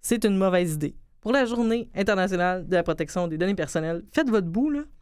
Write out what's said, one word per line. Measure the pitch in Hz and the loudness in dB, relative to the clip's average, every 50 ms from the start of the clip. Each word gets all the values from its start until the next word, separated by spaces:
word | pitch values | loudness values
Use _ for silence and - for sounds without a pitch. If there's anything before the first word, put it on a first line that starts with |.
C'est | - - 233 226 226 | 0 0 0 2 2
une | 214 196 | 2 2
mauvaise | 190 190 190 180 180 180 170 156 | 4 2 4 4 2 2 0 -2
idée. | 151 151 - - - - _ _ _ | -4 -4 -6 -6 -10 -20 _ _ _
Pour | _ 214 | _ 0
la | 247 277 262 | 2 2 2
Journée | 226 240 233 233 220 226 240 226 - - | 2 0 0 2 2 0 0 -2 -6 -4
internationale | - 196 208 208 190 185 185 190 175 175 180 185 185 175 | -2 0 0 2 2 0 0 0 0 0 0 0 -2 -4
de | - 180 | 0 0
la | 175 170 | 0 2
protection | - 160 - 160 139 - 180 180 170 | 0 -2 -2 -4 -4 -2 -4 -4 -2
des | 156 156 | -2 -2
données | 175 190 202 | 0 0 0
personnelles, | 180 156 143 - 170 156 160 170 170 - - - | -2 -4 -2 -2 -2 -2 -2 -4 -6 -8 -4 0
faites | 294 311 262 | 0 2 4
votre | 220 214 185 170 | 2 2 0 0
bout, | 165 214 269 311 | -2 0 0 0
là. | 294 285 302 - - - | 0 -2 -6 -8 -16 -20